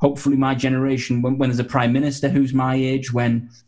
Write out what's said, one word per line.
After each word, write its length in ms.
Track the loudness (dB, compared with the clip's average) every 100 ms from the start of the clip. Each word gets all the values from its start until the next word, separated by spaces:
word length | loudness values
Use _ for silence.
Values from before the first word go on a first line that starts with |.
hopefully 340 | 0 0 0
my 180 | 2 2
generation, 680 | 0 0 0 0 -2 -2 0
when, 160 | 0 0
when 100 | 0
there's 120 | 0
a 40 |
prime 280 | -2 0 2
minister 360 | 2 0 -2 0
who's 240 | 2 2
my 220 | 0 0
age, 380 | 0 0 -2 -2
when 360 | -2 0 0 -4 -16